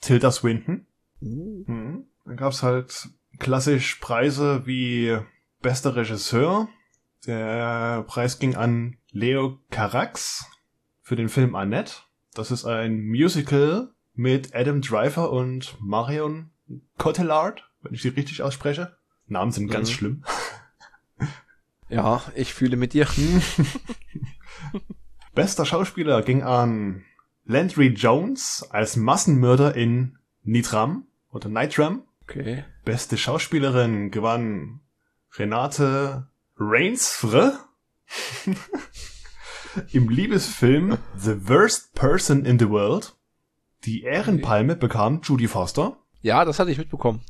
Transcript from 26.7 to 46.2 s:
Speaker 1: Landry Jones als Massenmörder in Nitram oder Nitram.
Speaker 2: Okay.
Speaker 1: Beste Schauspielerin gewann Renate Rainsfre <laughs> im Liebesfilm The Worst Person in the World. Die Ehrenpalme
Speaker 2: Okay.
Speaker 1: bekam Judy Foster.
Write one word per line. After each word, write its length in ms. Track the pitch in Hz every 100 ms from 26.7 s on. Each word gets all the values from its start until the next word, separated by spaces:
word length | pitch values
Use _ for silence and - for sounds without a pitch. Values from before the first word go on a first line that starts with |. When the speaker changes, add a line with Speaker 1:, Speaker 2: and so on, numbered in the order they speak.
| 110 101 95 - _ _ _
Speaker 1:
Landry 440 | - 127 180 156 131
Jones 760 | 104 117 131 208 269 - - -
als 260 | 104 110 120
Massenmörder 800 | 110 175 - 135 123 131 143
in 440 | - 117 120 131 - _ _
Nitram 640 | 107 117 117 107 117 226 - _ _
oder 160 | - 104
Nitram. 560 | 110 151 151 151 240 - _
Speaker 2:
Okay. 420 | - 139 110 131 143 -
Speaker 1:
Beste 320 | - 120 - 110
Schauspielerin 920 | - 151 - 160 139 127 117 107 101
gewann 680 | 107 113 117 113 101 71 131 _ _ _ _ _ -
Renate 920 | 104 113 143 147 139 135 139 135 131 _ _ -
Rainsfre 1040 | 104 113 180 254 - - 110 120 254 269 - _ _ _ - - - - -
<laughs> 80 | 190 - 403 - - - - - - - - - 190 -
im 160 | - 113
Liebesfilm 920 | 123 220 202 - - 123 143 190 - - 98
The 320 | 104 104 95
Worst 460 | 143 226 - -
Person 500 | - - 185 - 139
in 140 | 123 123
the 100 | 110
World. 480 | 104 101 175 - - _ _ _ _ _ _
Die 180 | 117 110
Ehrenpalme 720 | 123 160 226 170 120 107 127
Speaker 2:
Okay. 60 | 170
Speaker 1:
bekam 400 | 117 110 104 160
Judy 260 | - 131 117
Foster. 480 | - 90 - 196 - _ _